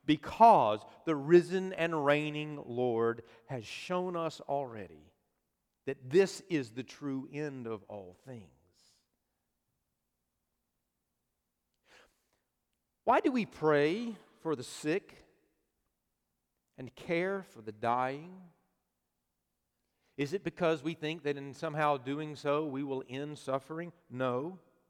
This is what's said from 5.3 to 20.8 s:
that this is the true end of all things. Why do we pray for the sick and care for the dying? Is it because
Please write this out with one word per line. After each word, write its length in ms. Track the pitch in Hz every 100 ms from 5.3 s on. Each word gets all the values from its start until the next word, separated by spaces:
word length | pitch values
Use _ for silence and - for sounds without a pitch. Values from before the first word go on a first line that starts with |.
| _ _ _ _ _
that 240 | - 139 127
this 340 | 170 190 - -
is 220 | 156 117
the 120 | 117
true 460 | - - 143 135 131
end 320 | 143 151 131 117
of 160 | 107 98
all 300 | 104 90 90 131
things. 220 | 120 82 67 _ _ _ _ _ _ _ _ _ _ _ _ _ _ _ _ _ _ _ _ _ _ _ _ _ _ _ _ _ _ _ _ _ - _ _ _ _ _ _ _ _ _ _
Why 160 | 214 277
do 100 | 320
we 140 | 254
pray 720 | 196 - 156 147 151 202 233 190 - _
for 160 | 160 135
the 80 |
sick 580 | 123 - 151 165 - - - _ _ _ _ _ _ _ _ _ _ _ _ _ _ -
and 160 | 127
care 500 | - - 170 190 196 185
for 80 | 117
the 120 | 110
dying? 600 | 107 117 123 127 143 175 185 - _ _ _ _ _ _ _ _ _ _ _ _ _ _ _ _ -
Is 160 | 143
it 120 | 196
because 380 | - - 165 160